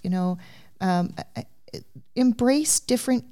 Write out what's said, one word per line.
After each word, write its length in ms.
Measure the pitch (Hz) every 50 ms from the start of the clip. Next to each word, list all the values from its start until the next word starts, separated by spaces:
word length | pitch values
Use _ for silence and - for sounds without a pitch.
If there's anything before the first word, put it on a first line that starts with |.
| -
you 60 | 185
know, 280 | 180 185 180 180 180 175 - - - - - - - -
um, 340 | 190 185 180 180 175 - - -
uh, 240 | - - - - - - - - - - -
uh, 60 | - - - - - - - -
embrace 640 | - 254 254 220 - 240 247 269 294 311 - - -
different 440 | - - 247 240 - - 254 233 - -